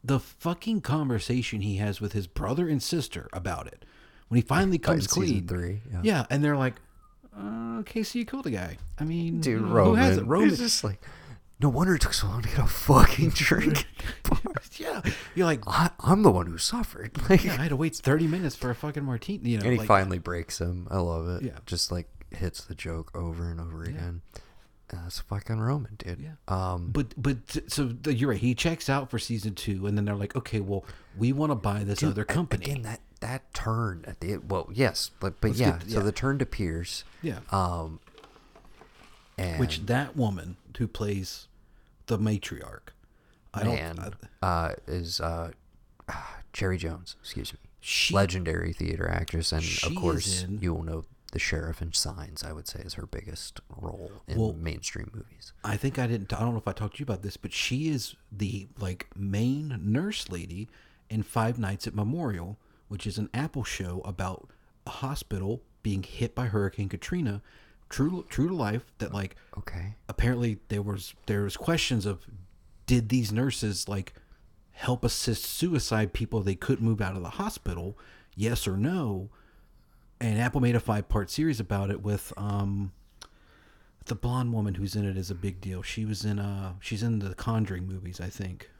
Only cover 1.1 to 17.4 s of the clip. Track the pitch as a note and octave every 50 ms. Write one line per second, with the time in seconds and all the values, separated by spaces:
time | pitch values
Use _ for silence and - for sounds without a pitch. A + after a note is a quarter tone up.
1.1 | A#2+ G2+ - - A#2+ B2+ A#2 - - G#2+ G2 G#2 G2 F#2+ G#2+ G#2 G2 - G#2+ G2+
2.1 | G2 G#2 F#2 F2 - - - F#2+ C3 D#3 F3 D#3+ D3+ C3 - - F3 E3 C3 -
3.1 | - - - - - F#2 E2+ - E2+ - - - - - - - - - - -
4.1 | - - - - A#2 B2 A#2 - C3+ E3+ G3 F#3+ F3+ D3+ - - F3 D#3 - -
5.1 | - F3+ F#3+ E3+ B2 G2 F2 E2+ F2+ F2+ F2 F2 G2 G#2 A2 C3+ A2 F2+ C3 A3
6.1 | G3+ D3 - - C3 C#3+ D3 D3 D3 C#3 C3 B2+ - - - - _ - - -
7.1 | - - - - - G#3 G3+ G#3 A3 A3+ A#3 A3+ A#3 A3+ G#3+ - - A3+ G#3+ -
8.1 | - A#3+ A3+ - - C#4 - E3 A#2 F#2+ F2+ - - - - - - - D3 D#3
9.1 | E3 E3+ E3+ E3 E3 E3 D#3+ - A2+ A2 - - A#2 A2+ - - - - - F#2
10.1 | F#2+ - - A#2 D#3 F#3+ A3 - E3+ A#3+ A#3+ A#3 - - - A2 F#2+ - - -
11.1 | - - - - A#2+ - _ - - - - D3 A#2+ C#3 F3+ F#3 F3+ D3 - -
12.1 | - - - G2 G2+ A#2+ - - - - - - - - - - C#3 C3 - -
13.1 | - - D#3+ E3 - - D3 - D#3 - A2 - D3+ C#3+ - - - - - -
14.1 | - - - - - - - F#4+ E4 - - - - - - - - - - -
15.1 | - - - - - F3 F#3 E3 D#3 A2+ - - - D3 E3 E3+ - - - -
16.1 | F#3 G#3 G#3+ D#3+ F#2+ F2+ F2 F2 E2 E2 - - - A#3+ A3+ - - - - -
17.1 | - - - - C#4+ -